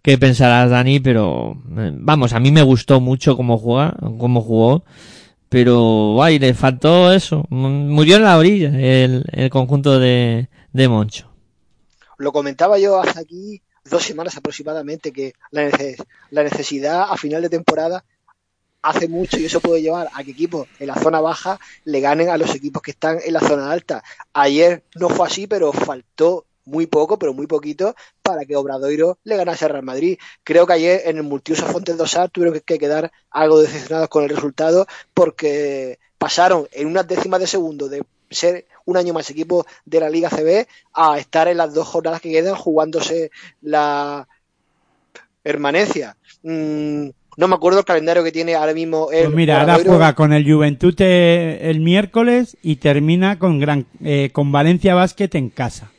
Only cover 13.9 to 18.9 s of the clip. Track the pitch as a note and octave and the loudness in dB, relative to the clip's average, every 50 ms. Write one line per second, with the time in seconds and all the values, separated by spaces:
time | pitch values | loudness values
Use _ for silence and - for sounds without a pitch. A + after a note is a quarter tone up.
13.9 | E3 E3+ D#3+ - D#3+ D3+ E3+ F3 D#3+ D3+ C#3 D3+ C#3+ - C#3+ D3+ D#3 D#3+ C#3+ C#3+ | -4 -4 -4 -4 -8 -10 -10 -10 -12 -10 _ -12 -12 -10 -10 -10 -8 -8 -8 -10
14.9 | D#3 D#3+ - D3+ B2+ C#3 C3+ C3+ - _ _ _ - D3 D3 C#3+ C#3+ C#3 C#3 C#3 | -12 -10 -12 -12 -10 -10 -12 -12 -12 _ _ _ -6 -4 -2 -2 -2 -4 -4 -8
15.9 | C3 - - _ _ _ _ _ - D3+ D3 D3 - - C#3+ - D3 C#3 C3+ D3 | -10 -14 -20 _ _ _ _ _ -2 -2 -2 -2 -2 -6 -8 -8 -8 -6 -4 -4
16.9 | D#3+ F3 F#3+ G3 G3 - - D3 D3 E3 E3+ E3+ E3+ E3 E3+ - - D#3 D#3 E3 | -2 -2 -2 -2 -4 -6 -6 -6 -6 -4 -4 -4 -6 -4 -2 -2 -2 -2 -4 -4
17.9 | F3+ F#3 _ _ _ _ _ _ _ _ _ _ _ _ _ _ _ _ - D#3 | -6 -8 _ _ _ _ _ _ _ _ _ _ _ _ _ _ _ _ -4 -4